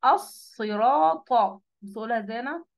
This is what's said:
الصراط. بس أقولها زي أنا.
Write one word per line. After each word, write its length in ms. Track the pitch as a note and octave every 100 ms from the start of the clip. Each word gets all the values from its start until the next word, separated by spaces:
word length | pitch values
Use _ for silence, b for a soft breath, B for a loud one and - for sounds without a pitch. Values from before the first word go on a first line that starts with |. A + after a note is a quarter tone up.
الصراط. 1300 | B3+ F#4 - - - - G#3+ G#3 A3+ C#4+ D#4 D#4+ - B3 G3+ - _ _
بس 140 | G3 G3
أقولها 240 | A3 A#3
زي 200 | G3+ A3+
أنا. 240 | B3+ E4 E4+